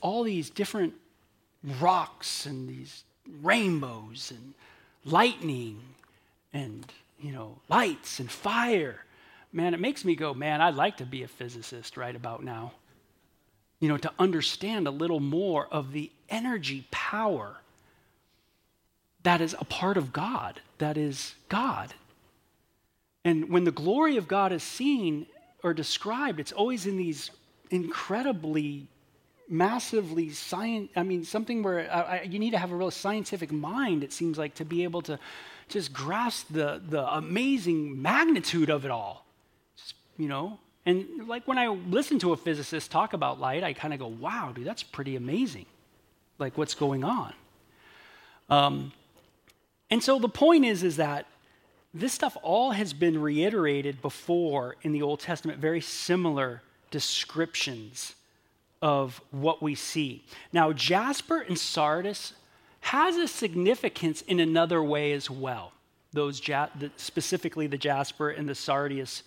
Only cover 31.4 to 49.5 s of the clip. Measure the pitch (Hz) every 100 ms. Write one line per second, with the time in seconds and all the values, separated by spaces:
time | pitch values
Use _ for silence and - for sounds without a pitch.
31.4 | 226 233 196 175 - 170 175 180 180 202
32.4 | 226 202 180 175 185 - 196 214 - 190
33.4 | 151 151 147 240 254 156 139 - 170 156
34.4 | 151 - 156 170 180 170 165 143 - -
35.4 | - - - 202 139 131 135 208 240 -
36.4 | - 156 147 160 170 151 127 156 156 196
37.4 | 269 269 175 160 147 135 147 262 330 233
38.4 | - 170 156 147 135 117 98 - - _
39.4 | _ _ _ - - - _ - 147 139
40.4 | 185 208 _ _ 175 185 190 330 226 240
41.4 | 254 254 240 196 180 220 285 277 175 160
42.4 | 170 147 135 160 - 160 208 175 135 135
43.4 | 131 147 175 131 151 139 120 113 156 226
44.4 | 143 120 143 240 - - 135 131 123 190
45.4 | 254 110 - _ _ _ _ _ _ -
46.4 | 135 151 147 - 143 135 151 240 127 -
47.4 | - _ _ _ - - - - - -
48.4 | - 143 143 139 139 - _ _ _ _
49.4 | _